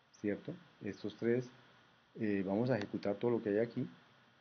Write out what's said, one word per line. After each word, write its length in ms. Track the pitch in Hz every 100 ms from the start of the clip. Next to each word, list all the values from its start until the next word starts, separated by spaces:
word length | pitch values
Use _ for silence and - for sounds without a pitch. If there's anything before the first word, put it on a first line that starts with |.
| _ -
¿cierto? 340 | 104 98 - 175 - -
Estos 340 | 107 92 104 -
tres, 320 | 117 123 123 - - - - - _ -
eh, 240 | 107 98
vamos 260 | 95 101 127
a 80 | 113
ejecutar 360 | 101 98 101
todo 180 | 104 120
lo 100 | 113
que 80 | 107
hay 80 | 104
aquí. 280 | 120 123 - - - - - _